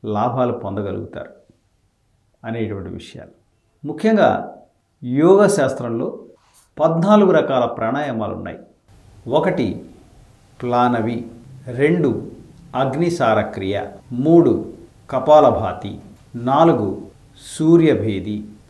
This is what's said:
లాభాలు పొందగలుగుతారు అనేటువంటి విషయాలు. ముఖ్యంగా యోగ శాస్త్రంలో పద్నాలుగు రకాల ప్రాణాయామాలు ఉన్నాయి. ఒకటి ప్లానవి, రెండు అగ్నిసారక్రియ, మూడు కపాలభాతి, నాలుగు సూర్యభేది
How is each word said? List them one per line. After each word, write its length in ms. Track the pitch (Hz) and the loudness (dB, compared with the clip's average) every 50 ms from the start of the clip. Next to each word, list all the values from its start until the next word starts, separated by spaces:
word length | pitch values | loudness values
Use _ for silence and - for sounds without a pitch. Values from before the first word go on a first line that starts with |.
| - | -6
లాభాలు 500 | 110 104 101 113 127 120 131 127 120 - | -4 -4 -2 -2 -2 -2 -2 -2 -2 -2
పొందగలుగుతారు 760 | - - 98 98 104 101 98 92 98 - - - - - - - - _ _ _ _ _ _ _ _ _ _ _ _ _ _ _ _ _ _ _ _ - | -6 -8 -8 -6 -6 -6 -6 -6 -8 -10 -10 -12 -14 -14 -16 -18 -20 _ _ _ _ _ _ _ _ _ _ _ _ _ _ _ _ _ _ _ _ -12
అనేటువంటి 460 | 113 117 117 110 101 104 98 92 90 | -10 -6 -6 -6 -6 -6 -10 -10 -12
విషయాలు. 440 | 90 87 - - - - - - _ _ _ _ _ _ _ _ _ _ - | -12 -14 -16 -18 -20 -20 -20 -20 _ _ _ _ _ _ _ _ _ _ -12
ముఖ్యంగా 420 | 143 - - - 220 226 208 170 120 104 - - - - - - _ _ _ _ _ _ _ - | -12 -10 -2 0 2 2 4 4 2 2 0 -6 -10 -16 -20 -20 _ _ _ _ _ _ _ -8
యోగ 440 | 123 123 139 156 175 190 196 208 | -4 0 2 6 6 6 6 6
శాస్త్రంలో 600 | 196 202 - 139 127 - - 120 117 113 113 143 202 - - - - - _ _ _ _ _ _ _ _ | 4 2 0 0 -2 -2 -6 -6 -6 -4 -4 -4 -6 -8 -12 -18 -20 -20 _ _ _ _ _ _ _ _
పద్నాలుగు 540 | - 151 160 165 170 170 202 214 208 202 180 | 0 0 0 2 2 2 4 6 6 6 6
రకాల 340 | 165 156 131 - 135 127 120 | 4 2 2 2 0 0 0
ప్రాణాయామాలు 680 | 120 - - 113 113 123 143 151 139 120 113 107 98 92 | -2 -4 -4 -4 -4 -2 -4 -4 -4 -6 -6 -6 -6 -8
ఉన్నాయి. 240 | 92 92 90 80 - - _ _ _ _ _ - - _ - _ - - 113 127 | -8 -10 -12 -14 -16 -20 _ _ _ _ _ -20 -20 _ -20 _ -18 -8 -2 -2
ఒకటి 300 | 156 170 190 - - 123 101 - - - - - - - _ _ - - _ _ _ _ _ _ _ | 0 0 0 -2 -2 -4 -4 -4 -8 -12 -18 -20 -20 -20 _ _ -20 -20 _ _ _ _ _ _ _
ప్లానవి, 560 | - 123 120 123 123 123 120 113 107 117 120 113 - - - - - - - - - 127 120 123 | -6 -2 0 2 2 2 0 -2 -2 -4 -4 -6 -10 -12 -16 -20 -20 -20 -20 -18 -16 -12 -4 0
రెండు 300 | 143 151 175 180 151 131 104 - - - - - - - - - - - - 127 | 2 2 2 2 0 0 -2 -4 -8 -12 -16 -20 -20 -20 -20 -20 -20 -10 -4 -2
అగ్నిసారక్రియ, 920 | 135 131 123 147 175 170 170 - 135 113 107 107 104 - - - 95 95 101 98 - - - - _ - 123 120 135 | -2 -2 -2 -2 -2 -2 0 0 2 2 2 2 0 -2 -6 -6 -6 -4 -4 -4 -6 -8 -14 -20 _ -10 -6 -2 2
మూడు 280 | 156 165 170 156 123 107 - - - - - - - _ _ _ - | 6 6 6 6 6 2 0 -4 -8 -14 -18 -20 -20 _ _ _ -6
కపాలభాతి, 840 | - 131 127 151 151 151 143 127 110 101 110 92 - - - 101 - - - - - _ - _ - 120 117 127 | -6 -4 4 6 8 8 8 6 2 2 -4 -6 -6 -8 -10 -12 -12 -12 -18 -20 -20 _ -20 _ -14 -8 -4 0
నాలుగు 380 | 135 147 165 170 156 117 107 98 - - - - - _ - _ _ - - - - | 2 4 4 4 4 2 -2 -4 -6 -8 -12 -18 -20 _ -20 _ _ -20 -20 -18 -8
సూర్యభేది 840 | - 156 160 170 170 160 156 135 101 101 110 101 95 87 107 107 107 104 - - - _ | -2 2 4 6 6 6 4 2 2 0 -4 -4 -4 -6 -6 -8 -8 -10 -14 -20 -20 _